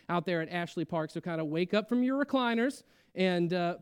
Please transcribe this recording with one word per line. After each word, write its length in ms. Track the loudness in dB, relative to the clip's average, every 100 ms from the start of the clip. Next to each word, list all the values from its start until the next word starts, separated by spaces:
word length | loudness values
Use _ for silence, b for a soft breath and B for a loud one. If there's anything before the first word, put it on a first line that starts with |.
| b
out 160 | -2
there 160 | 0 -2
at 80 | -2
Ashley 340 | -4 -4 -4
Park, 260 | -2 -2 -4
so 100 | -4
kinda 240 | -4 -4
wake 300 | -2 0 0
up 140 | 0 2
from 160 | 2
your 200 | 2 2
recliners 600 | 2 2 2 2 0 -2 -12 b b
and, 380 | 0 2 2 2
uh, 260 | 0 -2 -4